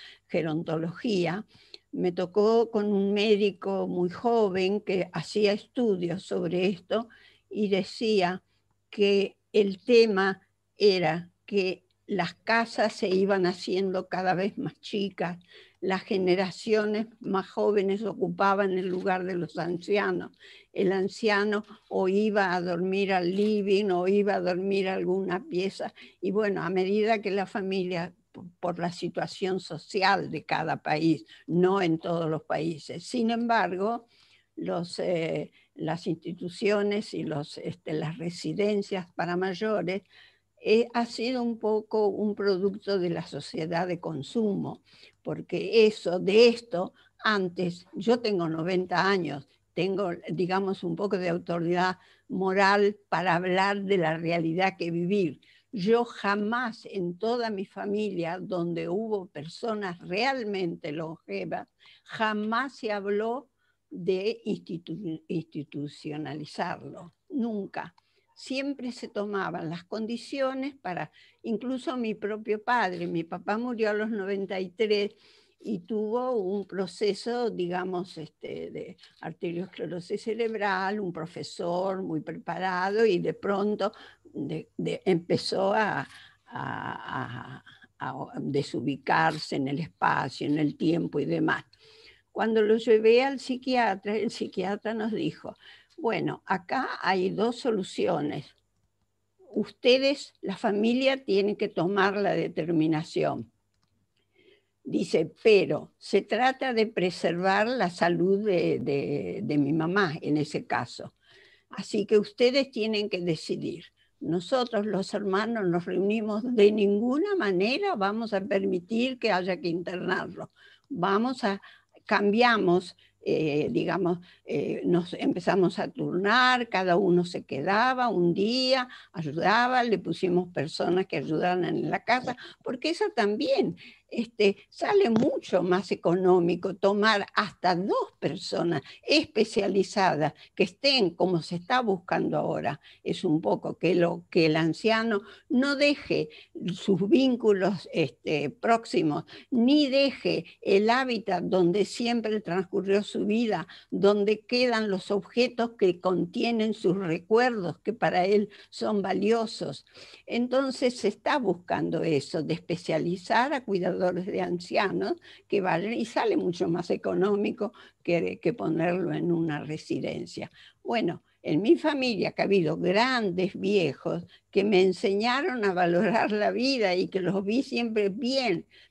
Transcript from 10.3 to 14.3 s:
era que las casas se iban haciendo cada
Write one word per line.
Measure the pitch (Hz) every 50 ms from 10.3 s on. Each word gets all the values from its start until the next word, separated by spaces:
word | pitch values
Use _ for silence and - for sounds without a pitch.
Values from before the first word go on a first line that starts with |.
| 190 - _ _ _ _ _ _ _
era | - 202 208 190 185 170 156 160 175 175 - _ _ _
que | - 208 202 185 185 180 - _ _ _ _ _
las | - 208 180 170 170 -
casas | _ _ - 226 233 233 226 - - 208 220 -
se | - 226 185
iban | 185 190 196 190 202 196 180
haciendo | 175 180 - - - 185 185 196 190 185 185 190 -
cada | - 180 185 185